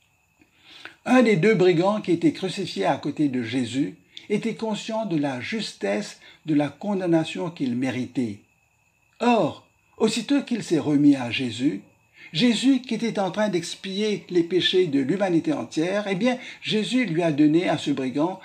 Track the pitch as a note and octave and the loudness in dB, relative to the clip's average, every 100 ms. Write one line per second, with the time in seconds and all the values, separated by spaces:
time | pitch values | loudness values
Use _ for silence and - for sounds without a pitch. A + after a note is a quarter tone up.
0 | _ _ _ _ _ _ _ - - - | _ _ _ _ _ _ _ -20 -20 -8
1 | - B3+ A3+ F#3+ G3+ G3 F3+ E3 F#3 G#3+ | 2 4 6 4 4 6 6 4 2 0
2 | G3+ E3+ D#3+ C#3+ F#3+ G3+ F3+ - F#3 C#3 | 0 2 2 0 -6 -6 -8 -2 -2 -2
3 | D#3 C#3 D3 B2+ A2+ C3 A#2 B2 F3 F3 | -4 -2 -2 -2 -4 -4 -2 -2 -4 -6
4 | _ - - G#3 A3+ G#3+ A3 G#3 - A3 | _ -14 -4 -4 -4 -6 -6 -6 -6 -6
5 | G#3+ D#3+ C#3+ B2+ A2 A3+ G#3 - G3 G#3 | -4 -2 -2 -6 -6 -8 -8 -6 -4 -4
6 | - - - - D#3 D3 C#3+ - G3 G3 | -6 -14 -20 -12 -2 0 0 -4 -4 -2
7 | F#3 E3 D#3+ F#3+ F3 E3+ C3 A#2+ C3 A#2+ | 2 2 0 -4 -6 -4 -4 -2 -4 -4
8 | A#2 - A#2 G2+ _ _ _ _ _ _ | -6 -4 -4 -6 _ _ _ _ _ _
9 | _ - A#3+ A3+ D3+ - _ _ _ - | _ -2 2 2 2 -4 _ _ _ -2
10 | A3 A#3+ A3 C#4+ - A3+ E3 E3 C3 C#3+ | 0 0 0 0 0 -4 -2 0 2 4
11 | D3 C3+ A#2+ A2+ B2+ G#2+ C#3 G3 - _ | 6 4 0 -4 -4 -2 -2 -2 -10 _
12 | _ - - D#3 A#3+ A3 B3+ C4 - G#3+ | _ -20 -8 0 2 4 4 2 0 -4
13 | A3+ G#3+ F#3+ F#3+ G#3+ F3 E3+ - G3 F#3+ | -2 -2 -2 0 0 -2 -4 -10 -8 -2
14 | G#3+ F#3+ - F3 E3+ F3+ - F#3 F3+ C3+ | -2 -2 -2 0 2 2 2 2 2 0
15 | C3 F#3+ G3 E3 D#3+ C#3 A#2+ D#3 E3+ G3+ | 0 0 2 0 0 -4 -4 -2 -2 -2
16 | G#3 F#3 B3 B3 - - - G#3 F#3 B3+ | -2 0 0 -2 -8 -12 -4 -2 0 0
17 | A3 D#3+ E3+ C#3+ D3+ D#3+ F3 D#3 - C#3 | 0 0 0 4 4 4 2 -2 -2 -2
18 | C3 C#3 E3 F#3 | -2 -2 -2 -4